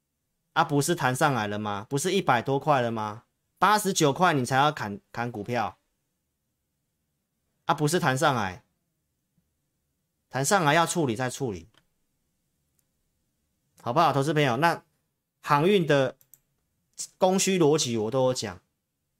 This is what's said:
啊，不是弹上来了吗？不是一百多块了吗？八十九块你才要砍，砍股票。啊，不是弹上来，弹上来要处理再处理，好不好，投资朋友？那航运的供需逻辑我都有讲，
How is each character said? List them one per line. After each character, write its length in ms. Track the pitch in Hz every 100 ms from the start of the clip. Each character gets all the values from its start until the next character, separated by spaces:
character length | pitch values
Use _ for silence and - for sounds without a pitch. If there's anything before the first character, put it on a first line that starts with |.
| _ _ _ _ _
啊， 120 | 151
不 180 | 160 143
是 120 | 139
弹 220 | 170 131 131
上 180 | 156
来 140 | 127 104
了 100 | 104
吗？ 280 | 107 101 107
不 80 | 139
是 140 | 185
一 100 | 190
百 200 | 180 120
多 180 | 127 139
块 220 | 156 139
了 100 | 120
吗？ 320 | 113 107 107 _ _ _ -
八 220 | 185 214
十 140 | 190
九 180 | 185 147
块 220 | 135 180
你 100 | 151
才 140 | 120 131
要 140 | 147
砍， 280 | - 110 101 _
砍 200 | - 120
股 120 | 113
票。 340 | 101 120 98 - _ _ _ _ _ _ _ _ _ _ _ _ _ _ _ _ _ _ -
啊， 80 |
不 140 | 147 147
是 100 | 175
弹 200 | 160 131
上 180 | 151 123
来， 280 | 98 92 _ _ _ _ _ _ _ _ _ _ _ _ _ _ _ _ _
弹 140 | 127
上 220 | 143 202 151
来 80 |
要 120 | 160 165
处 200 | 180 139
理 100 | 107
再 140 | 127
处 240 | - 131
理， 160 | 90 82 _ _ _ _ _ _ _ _ _ _ _ _ _ _ _ _ _ _ _ _ _
好 120 | 117
不 60 | 131
好， 100 | 156
投 100 | 139
资 120 | 139
朋 100 | 151
友？ 140 | 143 117
那 260 | 170 151 _ _ _ _ _ _
航 240 | - 147 170
运 220 | 202 156
的 300 | 143 131 - _ _ _ _ _ _ _ - - -
供 220 | 185 190
需 180 | 190 190
逻 200 | 147 156
辑 180 | 127 117
我 140 | 107
都 140 | 131 127
有 80 |
讲， 260 | 123 107 95 _ _ _ _ _